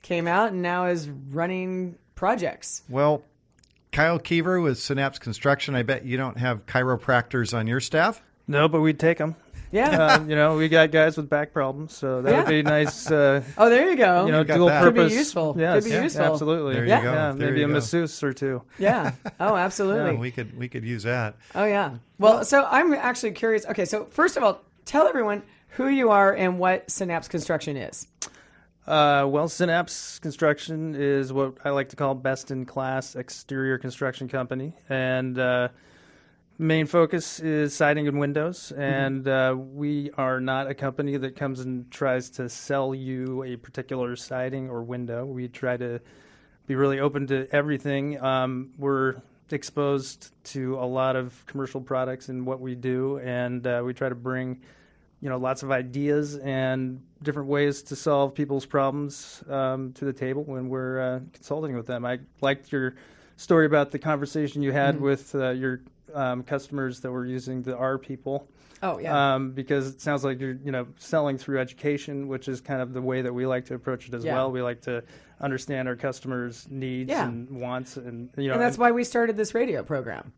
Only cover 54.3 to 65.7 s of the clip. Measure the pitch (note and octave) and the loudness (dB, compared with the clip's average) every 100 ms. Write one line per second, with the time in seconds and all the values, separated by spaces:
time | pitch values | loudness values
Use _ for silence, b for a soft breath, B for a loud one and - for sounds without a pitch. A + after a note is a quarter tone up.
54.3 | B2+ B2+ B2+ b b b b b - C#3+ | -4 -4 -8 b b b b b -12 -8
55.3 | B2+ B2+ C3 C3+ C3 B2+ C3 C#3+ D3 D3 | -4 -4 -4 -2 -2 -2 -4 0 0 -2
56.3 | D3 C3+ C3 C3 C3 B2+ B2+ - - D3+ | -6 -6 -2 0 -2 -4 -8 -16 -10 -6
57.3 | C#3+ C#3 C#3+ C#3+ C#3+ - C#3 - C#3+ C#3 | -4 -2 2 2 -2 -8 -6 0 2 2
58.3 | C3+ C#3+ C#3 - C#3+ C3+ C#3+ C#3+ C#3 - | 0 -2 -4 -2 0 0 -2 -6 -10 -18
59.3 | - - C#3 C3 C3 C3 C3 C#3 C3 C3 | -18 -8 -4 -2 -2 -8 -8 -8 -6 -4
60.3 | C3+ D3+ C3 B2+ C3 B2+ C3 B2+ B2+ D3+ | -6 -6 -8 -6 -6 -4 -4 -4 -4 -8
61.3 | - - D3 D#3 B2 A#2 B2 A#2+ B2+ C#3 | -16 -8 -6 -6 -6 -6 -6 -4 -6 -10
62.3 | - C3+ C#3 - C#3+ C3 - B B B | -4 -2 -2 -2 -2 -2 -4 B B B
63.3 | B - E3 D#3 D3+ C#3+ C#3+ D#3+ D3 C#3 | B 2 4 6 4 2 -2 -4 -4 -4
64.3 | D#3 D3 D3 C#3 C#3 C#3 D3 C#3+ C3+ - | -4 -4 -2 -2 2 0 0 0 -2 -2
65.3 | C#3 B2+ B2+ C3 | -4 -2 -2 -4